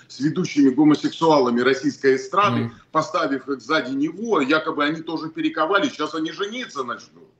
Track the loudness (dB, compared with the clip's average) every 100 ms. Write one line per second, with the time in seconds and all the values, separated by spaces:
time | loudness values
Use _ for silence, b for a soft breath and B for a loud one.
0 | B -4 -2 -2 -2 4 4 6 4 4
1 | 0 0 4 4 4 2 2 2 -2 0
2 | 2 2 0 2 2 0 -4 B _ -4
3 | -2 -2 -2 -4 -6 -8 -2 -2 -2 -4
4 | -4 -4 -2 0 2 0 0 -2 -2 -2
5 | -6 -8 -8 -4 -4 -2 0 0 0 -4
6 | -6 -4 -8 -6 -8 -8 -10 -8 -8 -10
7 | -14 -20 -20